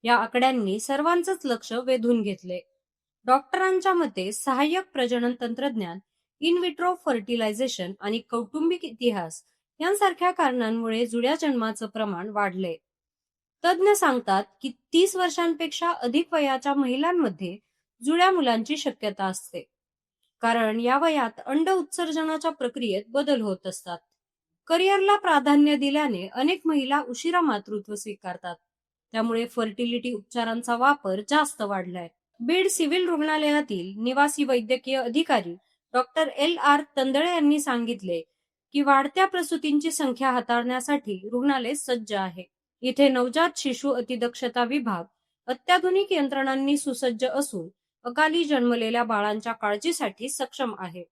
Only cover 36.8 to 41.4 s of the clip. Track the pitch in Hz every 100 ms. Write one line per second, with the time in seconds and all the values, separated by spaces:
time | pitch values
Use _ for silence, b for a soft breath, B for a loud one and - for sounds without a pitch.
36.8 | 302 - 262 269 339 349 294 302 294 240
37.8 | 233 196 185 170 160 _ _ _ _ 285
38.8 | 277 269 285 359 381 370 339 320 311 294
39.8 | 320 320 277 247 269 247 240 240 240 254
40.8 | 254 285 208 190 202 240